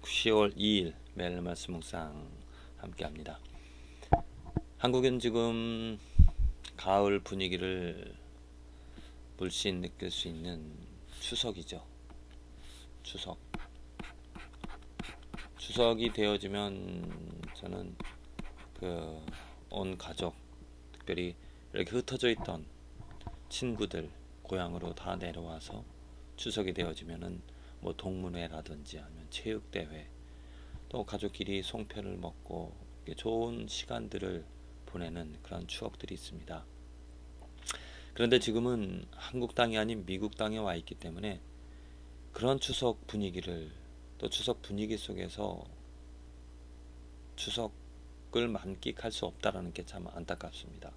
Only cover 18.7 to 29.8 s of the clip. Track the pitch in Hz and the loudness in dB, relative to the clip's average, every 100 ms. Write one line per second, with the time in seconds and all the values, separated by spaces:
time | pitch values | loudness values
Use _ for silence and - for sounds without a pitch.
18.7 | - 92 85 80 80 78 - - - - | -4 -2 -2 -4 -6 -8 -10 -12 -14 -6
19.7 | 90 95 90 - 90 90 - - - - | -2 -2 -2 -6 -2 -2 -2 -16 -16 -16
20.7 | - - - - 87 87 87 - - - | -16 -16 -12 -2 0 0 -2 -12 -16 -4
21.7 | 101 95 117 123 131 123 113 92 82 76 | 0 2 2 2 6 6 6 2 -4 -6
22.7 | - - - - - - - - - 127 | -12 -14 -12 -12 -8 -8 -10 -6 0 0
23.7 | 107 104 92 80 - - - - 92 87 | 2 2 0 -4 -10 -16 -14 -2 0 0
24.7 | 87 85 - 92 90 87 82 82 80 - | 0 -2 -2 -2 0 -2 -4 -6 -8 -8
25.7 | 107 - - - - - - - 107 92 | -8 -8 -14 -16 -16 -14 -6 0 2 2
26.7 | 90 87 80 85 82 87 90 - - - | 2 0 -2 -6 -6 -6 -6 -10 -16 -16
27.7 | - - - 95 92 92 87 85 78 - | -4 -4 -2 -2 -2 -2 -2 -2 -4 -8
28.7 | 76 71 78 - - - - 110 110 - | -10 -8 -10 -10 -12 -8 -4 -2 -2 -2
29.7 | 95 | -4